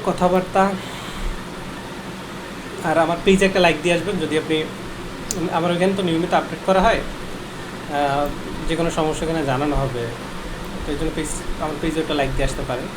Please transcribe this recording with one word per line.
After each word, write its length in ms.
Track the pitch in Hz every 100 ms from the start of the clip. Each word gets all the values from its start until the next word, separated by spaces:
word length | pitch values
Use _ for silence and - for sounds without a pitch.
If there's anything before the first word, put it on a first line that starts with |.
| 196
কথাবার্তা। 640 | - 180 185 185 190 196 190 - - - - - - - - - - - - - - - - - - - -
আর 140 | 170 156
আমার 200 | 160 170 -
পেজে 200 | 190 196
একটা 140 | 196
লাইক 160 | 175 151
দিয়ে 120 | 175 170
আসবেন, 200 | 170 185
যদি 180 | 151 151
আপনি, 260 | 151 156 156 - - - - - - - 170
আমার 200 | 170 175
ওখানে 220 | 175 190 196
তো 60 |
নিয়মিত 300 | 180 165 175
আপডেট 260 | 175 - 160 -
করা 160 | 190
হয়, 180 | 220 202 - - - - - - - - -
আহ, 340 | 143 143 139 147 - - - 156
যে 60 | 165
কোনো 160 | 165
সমস্যা 360 | 165 156 147 160
এখানে 180 | 160 135
জানানো 300 | 127 147 135
হবে। 320 | 135 127 117 - - - - - - - -
তো 60 |
এই 60 | 143
জন্য 100 | 156 165
পেজ, 120 | 147 - - -
আমার 140 | 156 151
পেজে 180 | 165 156
একটা 140 | 156
লাইক 160 | 151 135
দিয়ে 140 | 135 139
আসতে 160 | - 135
পারেন। 160 | 123 -